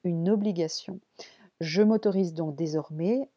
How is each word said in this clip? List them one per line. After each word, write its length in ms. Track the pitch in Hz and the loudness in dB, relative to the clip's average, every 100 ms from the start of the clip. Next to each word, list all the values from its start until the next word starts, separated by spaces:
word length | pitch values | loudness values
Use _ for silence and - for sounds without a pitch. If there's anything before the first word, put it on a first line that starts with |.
une 260 | 185 170 175 | -2 0 2
obligation. 720 | 214 208 175 160 - - 185 _ - - - - - | 2 0 0 -2 -4 -12 -16 _ -20 -20 -20 -18 -10
Je 220 | 160 165 | -2 4
m'autorise 540 | 214 220 214 190 180 160 | 4 4 2 2 0 -2
donc 200 | 156 143 | -6 -4
désormais 720 | 165 156 143 156 175 247 269 | -2 -2 -4 -4 0 0 -4